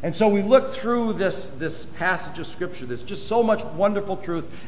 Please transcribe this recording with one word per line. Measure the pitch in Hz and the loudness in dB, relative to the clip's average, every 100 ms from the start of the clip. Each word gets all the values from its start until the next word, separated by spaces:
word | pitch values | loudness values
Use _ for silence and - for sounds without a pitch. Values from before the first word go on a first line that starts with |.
And | 170 - | -4 4
so | 220 | 4
we | 202 | 6
look | 196 262 262 | 6 6 6
through | - 220 240 226 | -4 0 0 0
this, | 180 190 - - | 0 0 0 -4
this | 127 156 - - | -4 -4 -4 -8
passage | - 170 180 - 147 | -2 0 0 -4 -8
of | 156 | -8
Scripture. | - 180 - 127 | -6 -6 -6 -6
There's | 120 | -6
just | - 202 - | -6 -6 0
so | 226 | 2
much | 220 208 170 | 4 2 0
wonderful | 156 202 202 196 190 | 0 2 2 -2 -6
truth, | - 170 - - | -4 -4 -4 -8